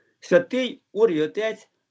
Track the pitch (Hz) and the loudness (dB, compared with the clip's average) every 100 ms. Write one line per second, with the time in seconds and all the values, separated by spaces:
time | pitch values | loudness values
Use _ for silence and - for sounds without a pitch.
0 | _ _ - 175 175 254 247 - _ 202 | _ _ 0 2 2 -4 -6 -8 _ 0
1 | 226 156 156 196 220 214 _ _ _ | 2 2 -4 -4 -6 -8 _ _ _